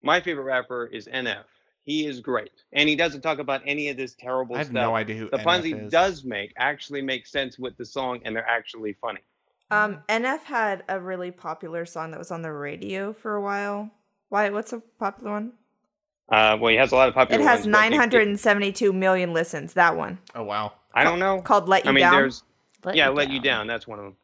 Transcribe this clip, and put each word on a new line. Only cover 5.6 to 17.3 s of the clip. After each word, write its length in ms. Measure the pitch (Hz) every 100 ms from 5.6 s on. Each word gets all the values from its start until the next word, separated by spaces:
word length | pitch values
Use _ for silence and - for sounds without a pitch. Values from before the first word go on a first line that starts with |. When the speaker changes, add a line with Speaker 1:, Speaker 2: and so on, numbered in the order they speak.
| 165
Speaker 2:
N 60 |
F 60 | 127
Speaker 1:
he 60 | 107
Speaker 2:
is. 60 |
Speaker 1:
does 300 | 165 190 165 131
make 260 | 107 104 -
actually 440 | 127 143 - 143
make 240 | 135 127 -
sense 320 | 147 131 120
with 200 | 127 -
the 80 | 120
song, 340 | 139 131 123 110
and 100 | 110
they're 100 | 113
actually 520 | 117 - 117 107 101
funny. 220 | 117 101 _ _ _ _ _
Speaker 3:
Um, 320 | 208 214 175 147
N 160 | 226 247
F 180 | 302
had 400 | - 262 220 190 -
a 100 | 190
really 320 | 180 185 180
popular 540 | 180 170 160 170 165 170
song 260 | 170 160
that 60 | 156
was 120 | 170
on 100 | 165
the 100 | 165
radio 640 | 147 143 175 208 190 196
for 220 | 214 220 208
a 60 |
while. 500 | 202 202 202 202 214 _ _ _ _
Why? 220 | 196 208
What's 240 | 208 208
a 80 | 233 _ _
popular 320 | 202 202 233
one? 220 | 208 220 240 _ _ _ _ _ _ _
Speaker 1:
Uh, 280 | 110 110 107
well, 120 | 113
he 60 | 113
has 140 | 131
a 40 | 131
lot 120 | 131
of 40 | 131
popular 260 | 127